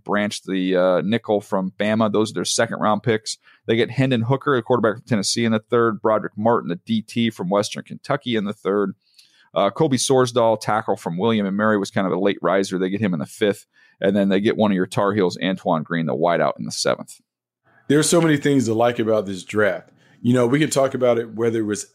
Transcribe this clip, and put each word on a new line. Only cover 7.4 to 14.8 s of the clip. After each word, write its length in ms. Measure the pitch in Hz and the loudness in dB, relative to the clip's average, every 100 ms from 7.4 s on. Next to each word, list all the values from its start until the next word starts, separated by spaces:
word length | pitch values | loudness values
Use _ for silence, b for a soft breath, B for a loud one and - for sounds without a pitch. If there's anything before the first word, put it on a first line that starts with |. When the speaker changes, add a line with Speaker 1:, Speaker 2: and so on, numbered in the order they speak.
| 92 | -2
Speaker 1:
Western 340 | 101 104 - - | 0 0 -6 -14
Kentucky, 500 | 60 - 139 127 113 | -12 -6 -6 -2 -4
in 80 | |
the 100 | 101 | -4
third. 400 | 101 92 104 98 - b b b b b - | -6 -2 0 0 -4 b b b b b -2
Uh, 160 | 98 | 0
Kobe 260 | - 160 127 | 2 0 0
Sorsdahl, 640 | - 131 127 120 113 107 | 2 2 2 2 2 2
tackle 360 | - 107 110 98 | 0 -2 -2 -4
from 220 | 98 85 | -4 -2
William 300 | 113 110 98 | 0 0 0
and 100 | 98 | 0
Mary, 220 | 110 107 | 2 2
was 100 | 98 | 0
kind 160 | 110 92 | -2 -2
of 80 | |
a 60 | 90 | 0
late 180 | 101 - | 0 0
riser. 360 | 85 98 98 92 | 0 0 0 -2
They 120 | 95 | -2
get 100 | 101 | -2
him 120 | 107 | -2
in 60 | 82 | -2
the 60 | - | -6
fifth. 400 | - 104 98 - b b b | -2 -2 -2 -6 b b b
And 160 | 98 101 | 0 2
then 140 | 98 | 2
they 100 | 95 | 2
get 160 | 104 - | 0 2
one 160 | 107 | 2
of 40 | |
your 100 | 92 | 0